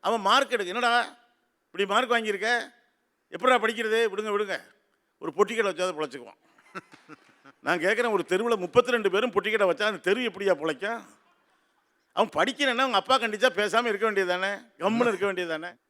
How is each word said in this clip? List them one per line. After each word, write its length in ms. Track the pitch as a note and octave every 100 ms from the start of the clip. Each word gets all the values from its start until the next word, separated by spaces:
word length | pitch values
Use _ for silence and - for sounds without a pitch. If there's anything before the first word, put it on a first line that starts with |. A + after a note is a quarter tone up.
| F#3
அவன் 140 | A3+
மார்க் 340 | G3 B3 C#4
எடுக்கு, 180 | A#3+ F3+
"என்னடா 180 | G#3+ A#3+ A#3+ G3+ - _ _ _ _ _
இப்படி 180 | E3+ G3
மார்க் 220 | G#3 B3
வாங்கியிருக்க, 340 | A#3 A3 G3 G#3+ A#3+ - _ _ _ _ _ _
எப்படா 240 | E3+ B3+ B3
படிக்கிறது?" 360 | A3 A3+ A3 A3 A3+
"விடுங்க 220 | F#3+ G#3+
விடுங்க, 220 | G3+ G#3 E3+ - _ _ _ _ _
ஒரு 80 | D#3+ E3
பொட்டி 160 | G3
கடை 160 | A3+ G3+
வச்சாவது 240 | E3 F#3 D#3
பிழைச்சிக்குவான்." 440 | D3+ B2+ A2 - _ _ _ F#3 _ - _ D#3 _ _ C#3 _ C3
நான் 160 | F3
கேட்குறேன், 300 | F3 A3 A#3+ G3+
ஒரு 80 | D#3+
தெருவுல 280 | F#3 A#3 A3
முப்பத்திரெண்டு 480 | F3+ A#3+ B3 A#3+ G3+
பேரும் 180 | A3 B3+ G3+
பொட்டி 140 | G3+
கடை 140 | G#3+ G3
வச்சா 200 | D#3 G#3+
அந்த 100 | F#3 F3+
தெரு 200 | G#3+ B3
எப்படியா 260 | F#3+ G3 E3
பிழைக்கும்? 400 | D#3+ C3+ G3+ A#3 - _ _ _ _ _ _ _ _ _ _ -
அவன் 180 | G#3+ D3+
படிக்கிறேன்னா 480 | G3+ C#4 C#4 A#3+
அவங்க 160 | C4 G#3
அப்பா 140 | A#3 C4
கண்டிச்சா 320 | A3+ G#3 B3+ F#3+
பேசாம 280 | G#3 A3 A#3+
இருக்க 140 | G3+ A3
வேண்டியது 240 | G3 F3+
தானே, 180 | F3+ F#3+ G3+ - _
கம்முன்னு 300 | F3+ A3+ A#3+
இருக்க 140 | F#3+ G3+
வேண்டியது 240 | F#3 F3 D#3
தானே? 140 | E3+ -